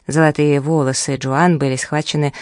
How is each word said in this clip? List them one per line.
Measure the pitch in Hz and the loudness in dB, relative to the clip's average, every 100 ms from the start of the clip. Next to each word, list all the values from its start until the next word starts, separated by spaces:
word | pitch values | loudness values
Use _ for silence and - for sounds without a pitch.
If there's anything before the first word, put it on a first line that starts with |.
| - | -4
Золотые | 151 156 147 147 143 | 2 2 4 2 2
волосы | 139 160 131 131 - | 0 0 0 -2 -4
Джоан | 135 135 135 175 160 | -4 -2 2 2 2
были | 139 131 | 0 -2
схвачены | - 151 156 151 143 - | -4 -4 -2 -2 -2 -4